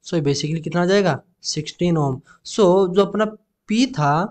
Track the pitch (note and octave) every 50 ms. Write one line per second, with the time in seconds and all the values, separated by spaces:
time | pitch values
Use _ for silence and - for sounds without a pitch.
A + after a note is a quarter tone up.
0 | _ - - E3 C#3+ C#3 C#3 - - D3+ D#3+ E3 D3+ E3+ D3+ F3 F3 F3 G3 G#3
1 | G3+ F3 C#3 B2 _ _ _ _ _ - - D#3 D3+ - - _ F3 F3 E3+ D#3+
2 | D3 C3+ C3 C3 - _ - _ _ - - - G#3 F3 F#3 G3 G3 F3+ F3+ G3
3 | G3+ - - G#3 G#3+ G#3+ G#3+ - _ _ _ _ _ _ G#3+ A3+ C4 C4 B3+ D3
4 | D3+ C#3+ C#3+ D#3 F#3 A3